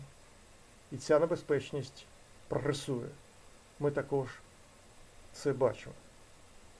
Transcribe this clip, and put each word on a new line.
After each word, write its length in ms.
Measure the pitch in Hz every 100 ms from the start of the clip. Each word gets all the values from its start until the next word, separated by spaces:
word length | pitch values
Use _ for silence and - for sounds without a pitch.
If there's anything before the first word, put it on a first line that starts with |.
| 139 - - - - - - - -
І 40 | 127
ця 220 | - 151
небезпечність 880 | 165 170 - 143 - 147 131 - - - - - -
прогресує. 600 | - 143 143 - 123 117 - - - - - - -
Ми 100 | 143
також 380 | 143 135 143 127 - - - - - - - - - -
це 200 | - 147
бачимо. 420 | 127 127 107 - - - - - - - - -